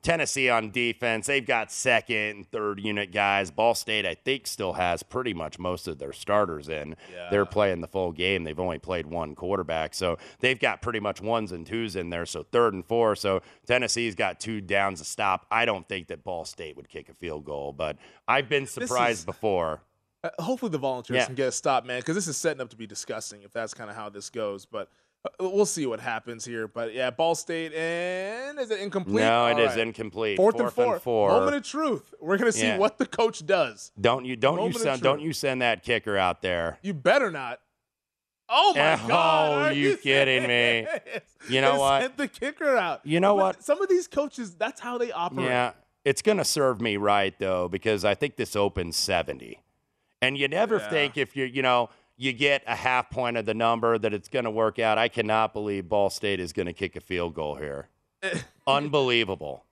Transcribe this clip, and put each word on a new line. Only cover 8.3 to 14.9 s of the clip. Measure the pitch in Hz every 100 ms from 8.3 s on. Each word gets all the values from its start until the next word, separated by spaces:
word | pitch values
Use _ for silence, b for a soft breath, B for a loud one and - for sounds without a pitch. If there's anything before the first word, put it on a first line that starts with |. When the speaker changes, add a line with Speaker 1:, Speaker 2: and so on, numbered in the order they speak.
| 95
Speaker 1:
They've | 82 76
only | 90 78
played | - 90 76
one | 82 78
quarterback. | 73 87 98 82 80 78
So | - 92 82 B B
they've | 127 131
got | 127 95
pretty | 120 113
much | 104 95
ones | 104 117 107
and | 87 82
twos | 113 113 92
in | 87
there. | 85 85
So | 85
third | 73 120 117
and | 95
four. | - 117 113 101
So | 101 95 B B -
Tennessee's | 123 120 - 117
got | 95 101 87
two | - 110
downs | 92 98 98